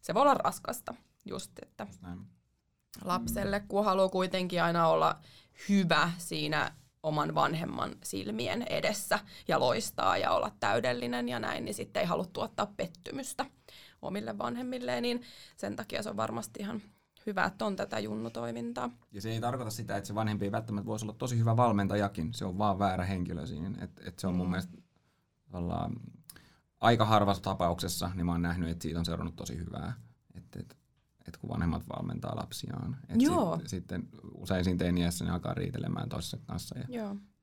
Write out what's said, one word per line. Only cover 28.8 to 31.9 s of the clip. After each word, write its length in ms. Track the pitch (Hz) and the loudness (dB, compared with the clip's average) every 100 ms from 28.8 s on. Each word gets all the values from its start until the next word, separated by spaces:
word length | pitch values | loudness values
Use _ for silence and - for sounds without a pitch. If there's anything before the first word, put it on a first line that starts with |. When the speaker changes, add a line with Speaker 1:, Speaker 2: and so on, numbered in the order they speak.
Speaker 2:
siitä 160 | 80 85 | -4 -2
on 60 | 85 | -2
seurannut 300 | 85 85 85 | -2 -4 -8
tosi 220 | - - | -8 -6
hyvää. 360 | 85 85 82 - - _ _ - | -6 -6 -6 -8 -12 _ _ -20
Et, 200 | - - | -16 -12
et, 180 | - - _ _ _ _ - | -14 -14 _ _ _ _ -16
et 100 | - | -10
kun 120 | - | -6
vanhemmat 340 | 80 85 82 82 | 0 0 0 -4